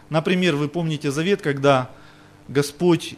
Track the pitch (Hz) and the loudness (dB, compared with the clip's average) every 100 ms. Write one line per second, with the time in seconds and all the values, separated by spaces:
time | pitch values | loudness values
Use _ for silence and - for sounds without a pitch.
0 | - 160 160 180 180 147 147 165 165 147 | -6 -2 0 2 2 0 -2 -2 -4 -2
1 | 147 135 175 196 151 139 139 131 123 - | -4 -2 0 0 -2 2 4 4 0 -12
2 | - - - - - 127 143 - 175 160 | -20 -20 -20 -20 -4 -2 -2 0 2 2
3 | - | 0